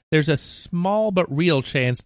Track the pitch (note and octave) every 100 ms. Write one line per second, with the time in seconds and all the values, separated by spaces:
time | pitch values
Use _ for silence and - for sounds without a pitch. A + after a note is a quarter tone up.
0 | _ D#3 D3 C#3+ - - - F3 F#3 G#3+
1 | G#3+ F#3 E3+ C#3 F3 C#3 - C#3 B2 B2